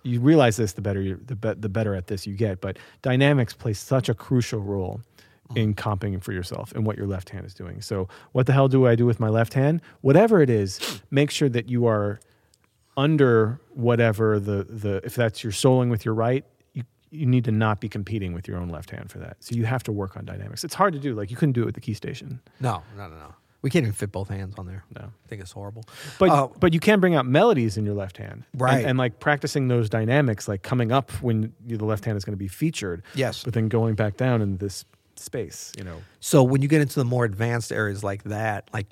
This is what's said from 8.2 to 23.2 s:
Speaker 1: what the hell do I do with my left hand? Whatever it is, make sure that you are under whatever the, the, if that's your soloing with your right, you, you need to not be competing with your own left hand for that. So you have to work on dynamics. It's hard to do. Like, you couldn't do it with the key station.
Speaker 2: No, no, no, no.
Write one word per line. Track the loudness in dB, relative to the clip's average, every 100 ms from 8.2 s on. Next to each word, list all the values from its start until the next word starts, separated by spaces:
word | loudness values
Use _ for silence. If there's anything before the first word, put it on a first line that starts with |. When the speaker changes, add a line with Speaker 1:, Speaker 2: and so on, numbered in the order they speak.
| -4
Speaker 1:
what | 0
the | 4
hell | 4 6
do | 6 6
I |
do | 6
with | 4 2
my | 2
left | 2 2
hand? | 2 2 0 -6 _
Whatever | 4 6 8 6
it | 6
is, | 4 0 -4 -8 -10 -2
make | 0 0
sure | 2 0
that | 0 -2
you | 0 2
are | 2 0 -4 _ _ _ _ _ _ _ 0
under | 2 6 6 6 4 -2 _
whatever | -2 2 4 4 4 2 2
the, | 0 -4
the, | -4 -6 -4 -4
if | -4
that's | -2 -2 -2
your | -8
soloing | 2 4 4 2
with | -2
your | -2
right, | -2 0 -2 -6 _ _
you, | -14 -14 _ _
you | -4
need | 2 2
to | 2
not | 2 0 0
be | -6
competing | -8 -6 -6 -6
with | -8 -8
your | -8
own | -8
left | -10 -12
hand | -16 -14
for | -16
that. | -16 -16
So | -8
you | -4
have | -2 -2
to | -4
work | -6 -6 -10
on |
dynamics. | -14 -12 -12 -12
It's | -10
hard | 0 0
to | 0
do. | -6
Like, | -6 -8
you | 0
couldn't | 0
do | 2
it |
with | -2
the | -4
key | -6
station. | -6 -8 -10 -12 -14 _ _
Speaker 2:
No, | -6 -6 -10 -16
no, | -16
no, |
no. | -18